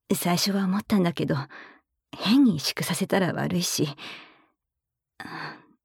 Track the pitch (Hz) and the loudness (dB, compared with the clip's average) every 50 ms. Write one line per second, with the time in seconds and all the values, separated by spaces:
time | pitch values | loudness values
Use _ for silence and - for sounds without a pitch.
0 | _ - 196 - - 175 175 170 - 202 196 196 196 185 190 208 - - 220 202 | _ -2 -2 0 2 0 0 2 0 0 0 0 0 0 0 -2 0 2 2 4
1 | 180 170 170 - 156 131 147 139 135 - - - - - - _ _ _ _ _ | 4 2 0 -2 -2 -2 -2 -2 -4 -8 -12 -18 -20 -20 -20 _ _ _ _ _
2 | _ _ - - - 185 226 277 285 233 175 147 - - - - 156 - 175 - | _ _ -12 -6 0 4 6 6 6 6 4 2 -2 -4 -4 -4 -4 -4 -2 -4
3 | 196 - - 190 185 156 - - 139 151 175 175 175 - - - 156 151 - - | 0 2 2 2 2 2 0 -2 -2 -2 -2 -2 -2 -2 -2 -2 -2 -2 -4 -8
4 | - - - - - - - _ _ _ _ _ _ _ _ _ _ _ _ _ | -14 -16 -16 -18 -20 -20 -20 _ _ _ _ _ _ _ _ _ _ _ _ _
5 | _ _ _ - - - 165 160 156 151 - - - _ _ _ | _ _ _ -18 -16 -14 -12 -12 -12 -12 -14 -16 -20 _ _ _